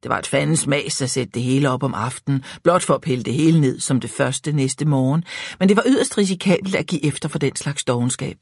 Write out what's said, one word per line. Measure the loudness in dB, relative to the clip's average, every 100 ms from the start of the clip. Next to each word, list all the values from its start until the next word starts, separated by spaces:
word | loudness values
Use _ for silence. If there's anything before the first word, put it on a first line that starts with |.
Det | -2
var | -4
et | 0
fandens | 0 2 0 0
mas | -2 -2 -4
at | -4
sætte | -4 -4
det | -4
hele | 0 2 2
op | 0
om | -2
aftenen, | -2 -6 -6 -4 -4 -4 -2
blot | 2 2
for | 2
at | 0
pille | 2 -2
det | -2
hele | 2 4 6
ned | 4 0
som | 0 0
det | -2
første | -2 -2 -2 -4
næste | -2 -2 -2
morgen, | 0 2 2 0 -2 -10 -12 0
men | 4
det | 4
var | 4
yderst | 2 2 0
risikabelt | 0 0 2 2 0
at | -4 -2
give | -2
efter | -2 -2 -6
for | -2
den | -2 -2
slags | -6 -6
dovenskab. | -2 0 0 -2 -8 -10